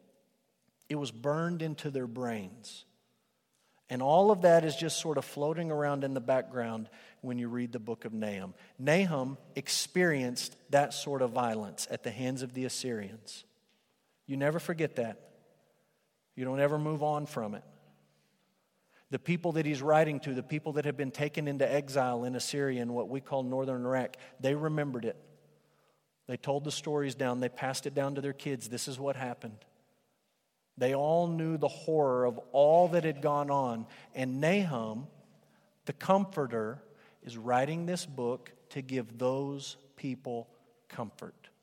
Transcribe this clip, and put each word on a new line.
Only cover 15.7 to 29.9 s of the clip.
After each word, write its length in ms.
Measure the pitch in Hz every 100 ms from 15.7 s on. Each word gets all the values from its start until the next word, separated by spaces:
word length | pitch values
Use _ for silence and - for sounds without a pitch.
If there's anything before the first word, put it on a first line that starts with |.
| _ _ _ _ _ _ -
You 80 |
don't 160 | 127 135
ever 180 | 143 151
move 240 | 151 156
on 240 | 151 147 147
from 300 | - 110 101
it. 80 | - - _ _ _ _ _ _ _ _ _ _ _ _ _
The 80 | 135
people 340 | - 170 175
that 120 | 160 151
he's 160 | 143
writing 380 | 139 156 160 143
to, 120 | 147
the 100 | 127
people 300 | 123 151 156
that 100 | 147
have 140 | 147 135
been 140 | 135
taken 360 | 127 147 151 147
into 240 | 139 135
exile 540 | 139 143 135 127 120 123
in 100 | 127
Assyria 460 | - 147 139 127
and 120 | 120
what 140 | 120 113
we 140 | 135
call 220 | 135 139
northern 420 | 127 131 131 127 123
Iraq, 320 | 131 120 - - -
they 120 | 131
remembered 520 | 147 156 156 147 123 113
it. 100 | 98 - - _ _ _ _ _ _ _ _ -
They 80 | 123
told 300 | - 143 147
the 60 |
stories 440 | 139 - 147 143 120
down. 240 | 131 123
They 80 | 123
passed 380 | - 131 131 147
it 100 | 139
down 200 | 139 143
to 60 |
their 120 | 139
kids. 340 | 139 151 131 110
This 220 | 120 -
is 100 | 127
what 160 | 139 131
happened. 480 | 127 120 117 107 - _ _